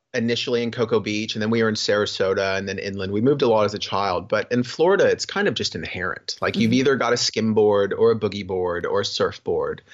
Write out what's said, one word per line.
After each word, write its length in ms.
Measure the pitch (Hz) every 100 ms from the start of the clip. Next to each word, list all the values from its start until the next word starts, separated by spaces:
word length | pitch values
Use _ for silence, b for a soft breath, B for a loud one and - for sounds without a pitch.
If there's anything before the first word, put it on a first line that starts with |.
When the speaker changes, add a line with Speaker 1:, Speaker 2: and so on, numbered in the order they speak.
| _
Speaker 1:
initially 480 | 127 117 117 - 120
in 80 | 117
Cocoa 280 | 113 110 113
Beach, 340 | 98 107 110
and 80 | 113
then 80 | 107
we 140 | 117
were 60 | 110
in 60 | 107
Sarasota 840 | - 104 101 - 95 98 98 95
and 100 | 98
then 100 | 95
inland. 360 | 101 98 95
We 80 | 101
moved 200 | 127 147
a 60 | 131
lot 180 | 110 104
as 80 |
a 60 | 104
child, 480 | - 98 98 90 98
but 240 | 107 -
in 120 | 123
Florida, 440 | 120 - 165 190 131
it's 180 | 92 -
kind 220 | 196 202
of 60 |
just 220 | 120 104 -
inherent. 600 | 82 92 90 - - -
Like, 140 | 90 -
you've 140 | 110
Speaker 2:
Mm-hmm. 80 | 127
Speaker 1:
either 140 | 135 131
got 160 | 120
a 40 | 120
skimboard 760 | - - 110 107 104 101 101 92
or 140 | 113
a 80 | 113
boogie 260 | 107 101 95
board 400 | 92 90 87 87
or 160 | 98
a 40 | 101
surfboard. 760 | - 95 95 - 82 73 - -